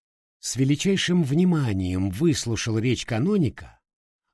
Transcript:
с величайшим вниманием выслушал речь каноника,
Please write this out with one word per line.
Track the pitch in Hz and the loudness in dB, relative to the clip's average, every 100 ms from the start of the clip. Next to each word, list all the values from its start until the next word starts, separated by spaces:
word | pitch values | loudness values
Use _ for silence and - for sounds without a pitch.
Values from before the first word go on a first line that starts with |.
| _ _ _ _ | _ _ _ _
с | - 113 | -8 -2
величайшим | 135 143 190 196 160 180 | 0 2 0 0 2 2
вниманием | 131 151 185 160 120 95 90 92 98 | 2 2 4 2 0 0 -2 -2 -2
выслушал | 95 165 131 117 107 117 110 | 0 0 0 -2 -4 -2 -2
речь | 123 113 - | 0 -2 -2
каноника, | 110 170 208 127 - - _ _ _ _ _ _ | -2 0 2 0 -4 -16 _ _ _ _ _ _